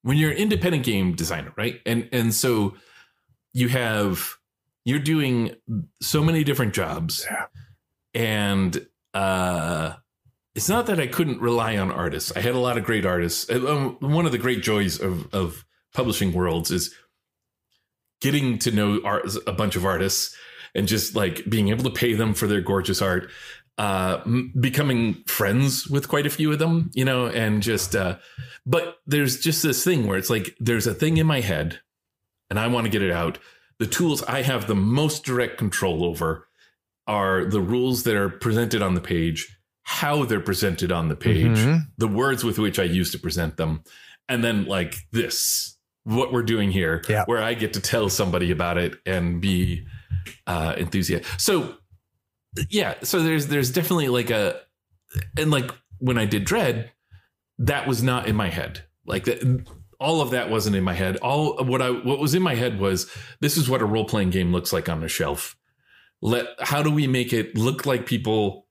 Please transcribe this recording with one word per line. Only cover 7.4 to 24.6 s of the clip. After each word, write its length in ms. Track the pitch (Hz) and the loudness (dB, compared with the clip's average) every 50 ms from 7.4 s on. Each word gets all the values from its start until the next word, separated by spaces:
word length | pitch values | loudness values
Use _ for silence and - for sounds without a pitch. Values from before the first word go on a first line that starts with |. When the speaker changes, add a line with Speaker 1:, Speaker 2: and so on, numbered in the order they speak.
| - - _ - - - - _ _ _ _ _ _ _ - | -8 -10 _ -20 -20 -20 -20 _ _ _ _ _ _ _ -2
Speaker 1:
and, 720 | 117 117 113 107 107 104 101 101 98 95 90 82 - - _ _ _ _ _ - | -2 0 0 0 0 0 2 2 2 2 0 -2 -4 -8 _ _ _ _ _ -4
uh, 800 | 98 98 95 92 92 92 90 90 85 78 82 87 80 80 78 - - _ _ _ _ _ _ _ _ _ _ _ | -2 0 0 2 2 0 0 0 -2 -2 -2 -2 -2 -4 -4 -6 -12 _ _ _ _ _ _ _ _ _ _ _
it's 140 | 117 110 - | -6 -2 0
not 160 | 196 240 240 | 0 0 0
that 140 | 233 202 165 | 0 0 0
I 80 | 143 | -2
couldn't 340 | 127 - - 170 147 123 - | -2 0 0 0 0 0 0
rely 360 | 117 120 120 117 113 110 110 | 0 2 2 2 2 0 0
on 140 | 101 95 92 | 0 0 0
artists. 400 | - - 85 80 73 - - - - | -2 -2 -4 -4 -4 -4 -6 -4 -4
I 60 | 90 | -2
had 120 | 101 120 123 | 0 0 0
a 60 | 127 | 2
lot 180 | 123 123 120 | 0 0 0
of 60 | 117 98 | -2 0
great 220 | 117 113 107 92 | 0 0 0 2
artists. 420 | 95 90 87 87 85 85 - - - | 2 2 2 0 0 -2 -4 -4 -2
Uh, 160 | 113 127 127 | -2 0 0
um, 300 | 135 151 143 135 123 - - | 0 0 0 0 -2 -4 -4
one 240 | 131 139 147 165 170 | -2 2 2 2 2
of 40 | 156 | 2
the 60 | 123 | 0
great 240 | 113 101 127 127 107 | 0 0 0 0 0
joys 380 | - 110 107 104 101 92 78 - | 0 0 2 2 2 0 0 -2
of, 340 | - 95 92 82 - - - | -2 -2 -2 -4 -6 -4 -2
of 320 | 98 92 85 82 - - _ _ _ _ _ _ | -2 -2 -2 -4 -10 -18 _ _ _ _ _ _
publishing 360 | - 127 120 104 - 104 95 | -2 -2 0 0 0 0 0
Worlds 380 | 82 90 90 87 80 85 82 - | 2 2 0 0 0 0 -2 0
is 240 | 87 90 - - - - _ _ _ _ _ _ _ _ _ _ _ _ _ _ _ _ _ _ _ _ _ _ _ _ | -2 -2 -2 -4 -8 -16 _ _ _ _ _ _ _ _ _ _ _ _ _ _ _ _ _ _ _ _ _ _ _ _
getting 360 | - 135 143 147 139 127 117 104 | 0 2 2 2 2 2 0 0
to 120 | - 120 | 0 2
know 300 | 104 104 104 101 101 104 - | 2 2 2 2 2 0 0
art, 220 | 101 101 95 - 95 101 - - | 0 -2 -2 -2 -4 -6 -6 -4
a 40 | - | -4
bunch 240 | 95 90 107 101 - | -2 0 0 0 0
of 100 | 95 87 | 0 0
artists 500 | 95 95 85 95 95 - - - - - - - - - - - - _ | 0 0 0 0 0 0 -2 -4 -6 -8 -16 -20 -20 -20 -20 -20 -8 _
and 120 | - 101 | -2 0
just, 280 | 92 110 107 104 - - | 0 0 0 -2 -2 0
like, 320 | 110 101 90 82 - - 104 | 0 0 0 -2 -4 -4 0
being 200 | 110 110 104 98 | 2 2 2 2
able 140 | 110 117 127 | 2 0 -2
to 60 | 131 | -2
pay 240 | - - 123 120 113 | 0 0 0 2 2
them 200 | 107 113 110 101 | 2 2 0 0
for 140 | - 110 | 0 0
their 140 | 101 104 101 | 0 0 0
gorgeous 400 | 87 101 98 95 92 101 95 - | 0 0 0 0 0 0 0 0
art, 280 | 101 95 90 92 - - - - - - - - _ _ _ | 2 2 2 0 -2 -6 -18 -20 -18 -20 -20 -20 _ _ _
uh, 440 | - 107 101 98 95 92 92 90 - - | -4 -2 0 0 0 0 0 -2 -2 -2
m-, 280 | - 117 127 123 - 92 | -2 0 0 -2 -2 -2
becoming 640 | 127 | 0